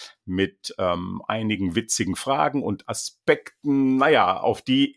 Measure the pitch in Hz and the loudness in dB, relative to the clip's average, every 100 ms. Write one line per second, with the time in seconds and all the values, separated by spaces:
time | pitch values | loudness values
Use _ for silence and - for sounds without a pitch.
0 | - _ - 92 95 - - - 90 87 | -20 _ -4 0 0 -2 -12 -2 -2 0
1 | 90 90 - 110 110 98 95 98 110 - | -4 -8 -6 -4 -2 -2 -2 -2 -2 -4
2 | 101 87 135 139 147 139 - 98 - 113 | -4 -4 -2 0 0 -2 -4 -6 -8 -10
3 | - _ - 147 - _ 147 139 131 131 | -10 _ 0 0 -2 _ 0 2 2 4
4 | 147 131 92 95 - 104 - 131 139 | 4 6 4 2 0 -2 0 2 2